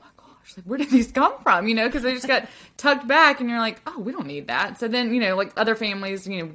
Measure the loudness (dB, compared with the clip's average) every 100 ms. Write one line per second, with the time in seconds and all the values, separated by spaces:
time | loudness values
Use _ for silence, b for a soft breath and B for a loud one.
0 | -20 _ _ _ -20 -20 -10 -6 2 4
1 | 4 2 2 2 2 2 2 0 0 0
2 | -2 -2 0 0 -2 -12 -20 -2 0 2
3 | 2 4 4 4 -2 -2 -2 -4 -12 -10
4 | -8 -8 -10 -10 -4 -2 -2 -4 -4 -2
5 | 0 0 2 0 -2 0 0 0 -2 -6
6 | -6 -8 -6 -8 -8